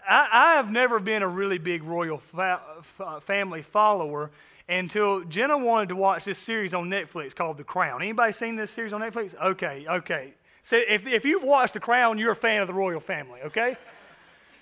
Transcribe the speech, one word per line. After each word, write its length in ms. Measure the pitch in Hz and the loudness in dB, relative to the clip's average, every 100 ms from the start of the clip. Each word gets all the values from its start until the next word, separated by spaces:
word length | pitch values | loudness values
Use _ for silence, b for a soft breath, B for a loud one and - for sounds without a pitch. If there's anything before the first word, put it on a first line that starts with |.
| 196 | 2
I, 200 | 226 262 | 4 6
I 220 | 226 311 311 | 6 6 6
have 160 | 214 | 2
never 280 | 226 254 226 | 2 2 2
been 240 | 196 220 | 0 -2
a 40 | 190 | -2
really 300 | 180 196 185 | -2 -2 -2
big 260 | 165 170 | -4 -6
royal 360 | 156 170 165 151 | -4 -4 -4 -6
fa-, 420 | - 160 185 180 151 156 160 - | -8 -4 -2 -2 -6 -20 -20 -14
fa-, 220 | 185 151 | -12 -8
family 420 | - 202 196 160 | -2 -2 -2 -6
follower 640 | 143 208 214 202 151 147 147 b b b - | -2 4 4 4 -2 -6 -8 b b b -4
until 540 | 180 180 214 208 196 | -4 -2 0 2 0
Jenna 340 | 170 165 262 294 | -4 -2 0 2
wanted 320 | 240 226 196 | 2 2 0
to 60 | 185 | 0
watch 300 | 190 170 202 | 2 2 -2
this 120 | 185 | -8
series 360 | - 226 190 180 | -4 -4 -2 -4
on 120 | 175 | -4
Netflix 480 | 196 160 170 139 - | -4 -6 -10 -8 -4
called 220 | 165 147 | -4 -6
The 60 | |
Crown. 400 | 143 180 165 127 | -6 -2 -2 -2
Anybody 280 | 190 226 226 | -4 2 2
seen 240 | 208 226 226 | 0 -6 -6
this 140 | 208 | -8
series 240 | - 226 | -8 -8
on 80 | 208 | -6
Netflix? 320 | 220 233 202 - | -6 -6 -8 -2
Okay, 440 | 170 185 165 139 151 | -2 -2 -4 -6 -4
okay. 460 | 180 - 160 135 - b b | -4 -4 -6 -8 -18 b b
So 160 | - 233 | 0 2
if, 300 | 220 208 233 | 2 0 0
if 180 | 226 277 | 0 2
you've 180 | 359 | 2
watched 300 | 269 277 247 | 4 4 4
The 60 | 208 | 0
Crown, 400 | - 247 240 214 | 2 4 4 2
you're 120 | 226 | 0
a 40 | 208 | 0
fan 260 | 233 214 | 2 2
of 60 | 185 | 0
the 60 | |
royal 260 | 185 185 160 | -2 -2 -4
family, 420 | - 165 131 123 147 | -6 -8 -8 -12 -6
okay? 300 | 214 247 262 b b b b b b b b | -2 -2 -2 b b b b b b b b